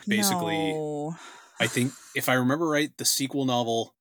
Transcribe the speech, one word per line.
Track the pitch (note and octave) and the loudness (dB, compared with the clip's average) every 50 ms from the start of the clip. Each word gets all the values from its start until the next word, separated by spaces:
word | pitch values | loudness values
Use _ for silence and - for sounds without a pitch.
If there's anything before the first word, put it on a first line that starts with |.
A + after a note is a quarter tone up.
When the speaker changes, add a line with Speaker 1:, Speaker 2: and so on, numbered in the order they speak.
| - | -2
Speaker 1:
basically, | G3+ G#3+ G#3+ G#3 G3 F#3 F3 E3+ D#3+ D#3+ D#3+ D#3+ D#3+ | 0 2 2 2 2 2 0 -2 -2 -2 -2 -2 -2
Speaker 2:
No. | D#3 D#3 D3+ D3+ D3 D3 D3 D#3 E3+ - - - - - - - - - | -2 -2 -4 -4 -4 -4 -6 -6 -8 -10 -14 -18 -20 -20 -20 -16 -4 -4
Speaker 1:
I | A2+ | -2
think, | A2+ - B2+ B2 C3+ - - - - - | -2 0 0 0 -2 -2 -8 -18 -8 -6
if | C3+ - C3 | -2 0 2
I | B2+ | 2
remember | B2+ B2 B2 C#3 D#3+ E3+ D#3 | 4 4 2 2 2 2 2
right, | D3+ D3 D3+ - - | 2 2 0 0 -4
the | - C3+ | -2 0
sequel | - - - C#3 C3 - C#3 C3+ | 0 0 0 -2 -2 -2 -2 0
novel | C3 B2 A#2+ A#2+ A2+ A#2 A#2 G#2+ - _ _ | 2 2 2 2 2 0 0 -2 -4 _ _